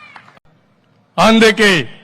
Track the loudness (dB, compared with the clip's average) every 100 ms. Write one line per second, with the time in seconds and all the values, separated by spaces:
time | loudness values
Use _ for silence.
0 | -20 -20 -20 _ _ _ _ _ _ _
1 | _ -4 0 2 2 0 -2 -2 -6 -16